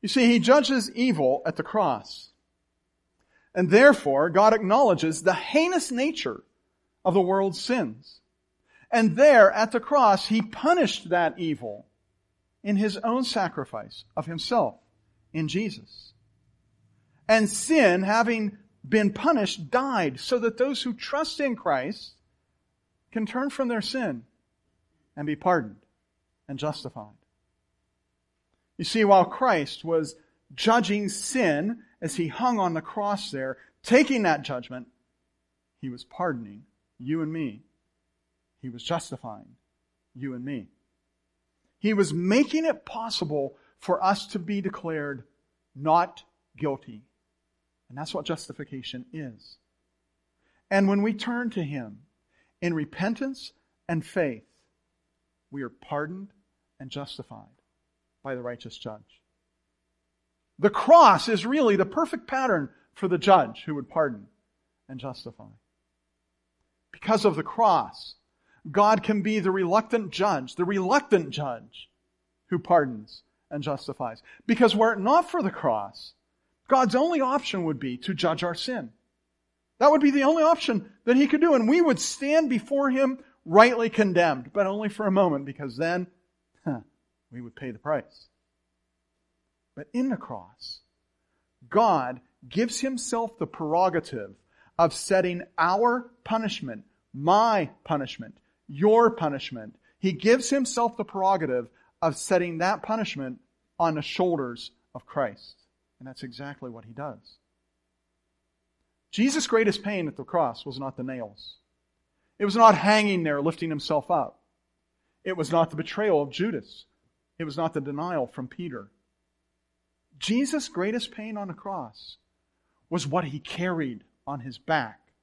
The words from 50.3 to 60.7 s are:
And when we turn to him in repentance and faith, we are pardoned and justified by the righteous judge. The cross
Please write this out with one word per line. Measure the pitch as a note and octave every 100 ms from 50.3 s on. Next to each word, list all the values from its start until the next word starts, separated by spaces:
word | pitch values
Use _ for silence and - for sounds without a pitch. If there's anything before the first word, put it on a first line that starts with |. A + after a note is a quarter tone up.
| _ _ _ _
And | G3 G3
when | G3+
we | G#3+
turn | G#3+ - A#3+ A#3+
to | G#3+
him | D3+ C#3+ A2+ G#2 C3+ _ _ _ _ _
in | F3
repentance | D#3+ D3 - G3 A3+ C4+ C4+ - _ _ _ -
and | E3
faith, | - F#3+ D3+ A2+ _ _ _ _ _ _ _ _ _ _ _
we | C#3
are | B2
pardoned | _ - D3 D#3 F#3 G3 _ _ _ _ _
and | C3
justified | C#3+ C#3 - B2+ A2 G#2 A#2+ _ _ _ _ _ _
by | C3+
the | B2+
righteous | A#2+ A#2+ A#2 -
judge. | A#2 G#2+ _ _ _ _ _ _ _ _ _ _ _ _ _ _ _ -
The |
cross | F#3+